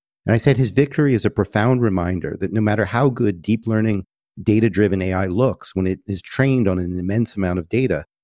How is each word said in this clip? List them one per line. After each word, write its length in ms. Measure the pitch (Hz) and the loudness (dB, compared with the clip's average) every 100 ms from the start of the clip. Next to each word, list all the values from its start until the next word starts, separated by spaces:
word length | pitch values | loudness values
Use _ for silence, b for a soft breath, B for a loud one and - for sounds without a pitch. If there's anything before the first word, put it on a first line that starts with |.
| _ _ - | _ _ 0
And 80 | |
I 40 | 113 | 2
said, 200 | 143 123 | 2 2
"His 140 | 117 | 2
victory 420 | 135 143 - 143 | 2 0 0 2
is 100 | 110 | 2
a 60 | 110 | 0
profound 520 | - 98 107 117 127 | 0 -2 0 2 2
reminder 540 | 113 92 87 92 - - | 2 0 -2 -2 -6 -6
that 100 | 95 | -4
no 80 | 110 | 0
matter 240 | 104 104 | 0 0
how 260 | 98 117 139 | -2 0 0
good 320 | 117 107 87 | 0 -2 -2
deep 240 | 101 113 113 | -2 -2 0
learning, 380 | 110 110 98 - _ _ - | 0 0 -2 -6 _ _ -4
data-driven 600 | - 107 113 92 104 95 | 2 4 4 2 2 2
A 120 | 92 | 0
I 140 | 92 95 | -2 -2
looks, 460 | 95 127 90 - | 0 0 -2 -6
when 140 | 95 92 | -2 -2
it 120 | 95 - | -4 -6
is 160 | 95 | -10
trained 460 | - - 135 127 98 | -8 -2 0 2 0
on 120 | 92 | 0
an 200 | 87 90 | -4 -4
immense 380 | 90 113 113 101 | -2 -2 -2 -2
amount 220 | 90 90 | -2 -2
of 100 | 82 | -2
data, 340 | 120 127 78 - _ | -2 -2 -2 -6 _